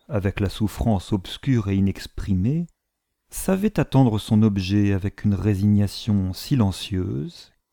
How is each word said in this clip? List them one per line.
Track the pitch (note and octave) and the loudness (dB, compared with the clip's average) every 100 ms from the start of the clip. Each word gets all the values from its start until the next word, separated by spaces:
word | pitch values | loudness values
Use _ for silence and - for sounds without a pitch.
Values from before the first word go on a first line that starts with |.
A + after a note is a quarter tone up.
| - | -8
avec | G#2 G2 - | -4 -2 -2
la | G2 | -2
souffrance | - G#2+ - A#2+ G2+ - | -2 -4 -2 0 0 0
obscure | G#2 - - - B2 G2 | -4 -6 -8 -2 0 0
et | G2 | 0
inexprimée, | F#2+ - - - G2 F#2 G#2 D#3 E3+ _ _ _ _ _ _ | 0 -2 -8 -8 -2 0 0 -2 -6 _ _ _ _ _ _
savait | - - F#3+ G#3 - | -8 -2 0 0 -2
attendre | D3 C3+ C3 G#2 | 2 4 4 2
son | - A2 | 2 4
objet | A2 G2+ F#2 G2+ G2+ | 4 2 0 2 2
avec | G2 G2 - G#2 | 0 -2 -2 0
une | G2 | 0
résignation | G2 F#2+ G#2 G#2 G2+ - - G#2 F#2 | 0 2 4 4 2 -2 -2 0 0
silencieuse | F#2 - C#3 G2+ F2+ - F#2+ F#2 B2 D#3+ - - _ _ | -4 -2 2 2 0 -4 -4 -4 -6 -8 -12 -20 _ _